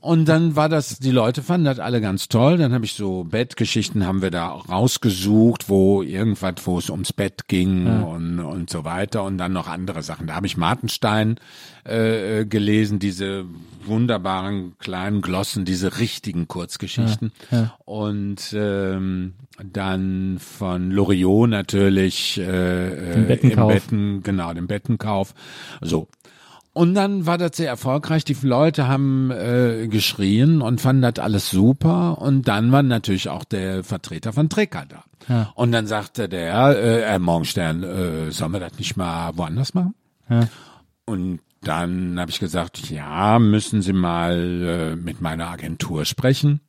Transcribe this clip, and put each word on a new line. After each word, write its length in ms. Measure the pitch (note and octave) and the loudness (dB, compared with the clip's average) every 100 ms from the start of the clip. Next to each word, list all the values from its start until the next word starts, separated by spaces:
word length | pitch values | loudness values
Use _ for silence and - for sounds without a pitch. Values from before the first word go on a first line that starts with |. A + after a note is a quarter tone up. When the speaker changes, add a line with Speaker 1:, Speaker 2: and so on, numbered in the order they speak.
Speaker 1:
Und 240 | - E3 D#3 | 2 4 6
dann 260 | D#3+ E3 D3+ | 6 4 2
war 140 | D#3 | 2
das, 300 | D#3 C#3 - | 2 -2 -2
die 120 | C3 | 2
Leute 320 | B2+ A2+ B2+ | 4 2 0
fanden 220 | C3 F3 D3+ | -2 2 2
das 140 | B2 | 0
alle 200 | F2+ A#2+ | -2 0
ganz 300 | G#2+ F#2+ - | 0 -2 0
toll. 280 | A2+ C3 F3 | 4 4 4
Dann 160 | C#3+ | 2
hab 100 | B2 | 2
ich 100 | A2 | -2
so 320 | - G2+ F#2 E2+ | -4 -4 -4 -4
Bettgeschichten 800 | G#2 A#2+ - A2 A#2 G2+ G#2+ F#2 | -4 -4 -2 -2 0 -2 0 0
haben 160 | F#2+ | 0
wir 100 | F#2+ | -2
da 160 | E2+ E2+ | -2 -6
rausgesucht, 1200 | C2+ - F#2 B2 - A#2+ F#2 F#2+ G#2+ A2+ A2+ - | -8 -6 2 2 2 0 0 2 6 6 2 2
wo 340 | G2 F#2+ G2 | 4 6 4
irgendwas, 500 | D#2+ F#2+ A2+ G2 F#2+ E2+ - | 0 -2 -2 0 -4 -4 -2
wo 120 | F2+ | -2
es 120 | - | -2
ums 220 | D#2 F2+ | -6 -6
Bett 360 | - G2 - - | -4 -4 -6 -2
ging 360 | F#2+ F2+ F#2 F2+ | 0 2 2 2
Speaker 2:
Ja. 160 | A2+ | 2
Speaker 1:
und, 360 | F#2+ E2 E2 F2 | 0 -6 -6 -6
und 300 | E2 F2+ E2+ | -6 -8 -8
so 160 | E2+ D#2 | -8 -6
weiter. 380 | F2 G#2 A2 | -4 -4 -4
Und 140 | G2 F#2+ | -4 -4
dann 140 | F2+ | -4
noch 160 | F#2 E2 | -4 -6
andere 340 | E2 F#2 E2 | -8 -8 -8
Sachen. 260 | D2+ E2 E2 | -10 -10 -8
Da 80 | D#2 | -6
hab 100 | G2 | -4
ich 100 | - | -2
Martenstein, 800 | E2 B2 A2 - A2 G#2+ A2 A2+ - - - - - | 0 0 -4 -2 0 2 0 -2 -8 -20 -20 -20 -6
äh, 560 | A2+ A2+ A2+ G2 G#2+ | -2 0 0 -2 -2
äh, 40 | A2 | 0
gelesen, 540 | G#2+ G2+ G#2+ G#2+ G#2 | 0 2 2 2 0
diese 440 | G2+ F#2 G2 G2 F2+ E2 E2 - G2 | -2 -4 -6 -6 -8 -14 -20 -16 -4
wunderbaren 920 | A2 A#2+ A2 F#2 F#2+ F#2+ G2+ F2+ - | 0 2 0 -2 -4 -4 -6 -8 -12
kleinen 440 | - F#2 G2 G#2 | -10 -6 -2 -2
Glossen, 440 | F#2 F#2 G2+ - F2+ | 0 -2 -2 -4 -2
diese 340 | F#2 F#2 - | 0 -2 -2
richtigen 480 | A2+ - - E2+ E2 | -4 -4 -8 -6 -6
Kurzgeschichten. 840 | F2+ E2+ - G2 - A#2 A2 A2+ - - | -6 -10 -10 -8 -2 0 0 -4 -10 -2
Speaker 2:
Ja, 60 | A#2+ | 0
ja. 160 | A2 - - | 0 -4 -12
Speaker 1:
Und, 680 | G#2+ G#2 G#2 G2+ G2 - | -6 -4 -4 -4 -6 -8
ähm, 800 | G#2 G#2 G2 F#2+ F#2+ F#2+ F#2 F#2 F#2 C3 - | -4 -2 -2 -2 -2 -4 -4 -6 -12 -20 -20
dann 760 | G2+ G2 F#2+ F#2 F#2+ F#2 F#2+ F2+ | -10 -6 -4 -2 -2 -2 -4 -6
von 520 | - - F#2+ F2+ F2+ | -10 -8 -6 -4 -2
Loriot 580 | G2 G2 F#2+ F#2 G2+ A#2+ | 0 2 4 4 6 6
natürlich, 880 | G#2+ F#2 G2+ G2 G2 F#2+ - - - | 2 0 2 4 4 2 0 -4 -4
äh, 720 | F#2 F#2 F2+ F2+ F2+ F#2 F2 | -2 0 0 0 -2 -6 0
äh, 20 | F2 | 2
Speaker 2:
Den 120 | A2 | 4
Bettenkauf. 440 | B2 - A2 A2 | 6 6 6 4
Speaker 1:
im 40 | G#2+ | 4
Betten, 480 | - G#2+ G2+ G2+ | 2 -2 0 -2
genau, 300 | F#2+ G2 E2+ | -2 -2 -2
den 140 | E2+ F2+ | -6 -6
Bettenkauf. 680 | G2+ - A2+ G#2+ G2+ G2 - - - - - | -6 -2 -4 0 -2 -2 -8 -20 -20 -18 -10
So. 260 | E2 D#2+ D#2+ _ _ _ - - _ | -2 -2 -4 _ _ _ -20 -20 _
Und 220 | - E3+ | 0 2
dann 320 | G3 G3 G3+ E3 | 4 0 0 -2
war 120 | F3 | 0
das 200 | F3 - | -2 -2
sehr 100 | E3 | -4
erfolgreich. 560 | D#3 C3 C#3 - D#3+ | -4 -2 -2 0 0
Die 140 | - C3+ | 0 -2
Leute 440 | C3+ B2 D#3 D#3+ B2+ | 2 4 4 2 0
haben, 440 | C3+ C#3 C3+ C3 | 2 2 2 0
äh, 560 | A#2+ G#2 B2 B2 A2+ A2+ | -2 0 2 2 0 0
geschrien 720 | G#2+ G2 - G2 G#2 C#3 E3 | 0 0 0 2 4 6 4
und 180 | A#2 A#2+ | 2 0
fanden 220 | - C3+ | 2 4
das 180 | B2 A#2 | 4 0
alles 300 | F#2+ G2+ - | 0 0 0
super. 680 | F#2 G#2+ C3+ E3 F3 F2 - | 4 4 4 2 2 0 0
Und 280 | B2 C3+ B2 | 0 2 2
dann 240 | G#2 A#2 | 2 4
war 120 | C3+ | 4
natürlich 440 | C#3 A#2 G#2+ F#2+ G2 | 4 0 0 -2 -2
auch 160 | D#2+ | -8
der 400 | - G#2 F#2+ F#2+ | -6 -4 -4 -4
Vertreter 480 | F2+ F#2 - D#2+ A2+ | -4 -8 -8 -8 -6
von 160 | A2 D#3 | 0 0
Träker 360 | G#3+ G#3 - C#3+ | 2 -2 -4 -12
da. 160 | - _ _ - | -20 _ _ -2
Speaker 2:
Ja. 240 | A#2+ G#2 - | 0 0 0
Speaker 1:
Und 160 | A#2+ | 0
dann 140 | A#2 G#2+ | 2 0
sagte 420 | G#2+ G#2 - G2+ | -4 -6 -8 -6
der, 480 | F2+ E2 G2+ C3+ B2+ | -4 -2 4 4 4
äh, 380 | A#2 A2+ A2 G2 | 4 2 2 0
äh, 40 | |
Morgenstern, 640 | F2 E2+ E2+ - E2+ D#2+ | 2 2 0 -2 -2 -2
äh, 480 | F2+ F#2 F2 D#2+ D#2 | -4 -4 -4 -4 -6
„Sollen 220 | D2+ D#2+ | -4 -4
wir 60 | F#2+ | -4
das 160 | F2 - | -8 -8
nicht 180 | - - | -8 -4
mal 400 | F2+ E2 E2+ D#2+ | -4 -4 -6 -6
woanders 380 | E2 F#2 C3+ | -4 -2 -2
machen?“ 200 | F#3 F3+ - _ _ _ | 0 -2 -4 _ _ _
Speaker 2:
Ja. 180 | A#2+ A2+ - - - _ _ - | 2 2 -2 -20 -20 _ _ -8
Speaker 1:
Und 360 | G2 F#2 F2 _ _ | -4 -4 -6 _ _
dann 560 | - D#2 F2 F2+ F#2 F2 | -4 -2 -2 -2 -4 -4
hab 120 | F2 | -6
ich 100 | - | -6
gesagt, 500 | F#2 E2+ E2 - - | -4 -4 -6 -8 -10
„Ja, 500 | D2+ D2 D#2 G#2 A#2 | -10 -8 0 4 6
müssen 420 | A2 G#2+ - A2 | 6 4 2 -2
Sie 100 | F#2 | 0
mal, 1040 | F#2+ F2+ E2+ E2+ F2 F2 F2 F2 E2+ D#2+ | 2 2 0 0 0 0 -2 -2 -2 -2
äh, 20 | E2 | -4
mit 240 | E2+ D#2+ | -8 -6
meiner 280 | E2 D#2+ E2 | -6 -4 -8
Agentur 560 | F2 D#2 E2 - D#2+ D2 | -8 -10 -8 -6 -4 -4
sprechen.“ 560 | - B2+ C#3 D3 D3 | 0 2 4 2 0